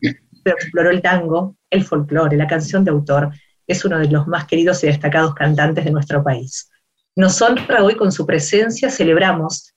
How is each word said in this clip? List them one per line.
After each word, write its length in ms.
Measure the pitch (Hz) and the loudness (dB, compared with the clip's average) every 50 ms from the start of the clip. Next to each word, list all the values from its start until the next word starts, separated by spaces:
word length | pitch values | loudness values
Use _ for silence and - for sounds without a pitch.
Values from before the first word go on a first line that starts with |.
| - 143 - - _ _ _ - - | -4 -6 -6 -6 _ _ _ -6 -2
pero 120 | 190 170 | -2 -2
exploró 360 | 165 165 156 170 175 165 175 | -2 -4 -4 -2 0 2 2
el 100 | 185 180 | 2 2
tango, 540 | 180 180 185 175 170 160 160 170 190 190 - _ _ - | 2 0 0 0 0 0 -2 -2 -2 -4 -8 _ _ -2
el 120 | 190 190 - | -2 -2 0
folclore, 540 | - 160 147 143 143 147 160 160 147 147 | 0 -2 -2 -2 0 0 0 2 2 2
la 80 | 147 151 | 0 0
canción 400 | - 165 160 151 143 196 190 190 | 0 -2 -2 -2 -2 0 0 2
de 60 | 175 | 2
autor. 400 | 147 147 147 - 139 143 147 147 - - _ _ _ _ _ | 2 0 0 0 0 0 0 -2 -6 -10 _ _ _ _ _
Es 180 | - 185 - - | -6 -4 -2 -2
uno 140 | 196 165 | -2 0
de 120 | 160 156 143 | 0 0 2
los 180 | 156 147 147 | 2 0 0
más 180 | 160 170 156 151 | -2 -4 -6 -4
queridos 380 | - 160 165 165 180 175 - 160 | -2 0 0 2 2 0 0 0
y 40 | |
destacados 460 | 147 143 147 151 147 160 160 160 156 147 | 0 0 0 -2 0 0 0 0 0 -2
cantantes 500 | - 143 151 147 143 151 160 160 165 147 | -2 0 0 2 2 0 0 0 -2 -2
de 60 | 151 | -2
nuestro 320 | 156 147 143 - 147 143 143 | -2 -2 -2 -2 -2 -2 0
país. 460 | 143 127 120 131 131 - - - _ _ _ _ _ _ _ _ _ - | -2 -2 -4 -6 -12 -14 -14 -16 _ _ _ _ _ _ _ _ _ -2
Nos 260 | 180 190 185 - - | 0 2 2 2 4
honra 420 | - 240 247 247 - - 247 220 196 | 2 2 2 0 0 0 2 4 4
hoy 120 | 208 226 | 4 2
con 160 | - 214 185 | 2 0 0
su 160 | - - 156 | 0 -2 -2
presencia, 640 | - 165 147 147 - 202 208 226 226 226 - 269 269 | 0 0 -2 0 0 2 2 2 0 -2 -2 -4 -2
celebramos 840 | - - 175 165 160 175 190 190 175 160 156 165 - - - _ _ | -2 0 2 4 4 4 4 2 0 0 -4 -6 -8 -10 -14 _ _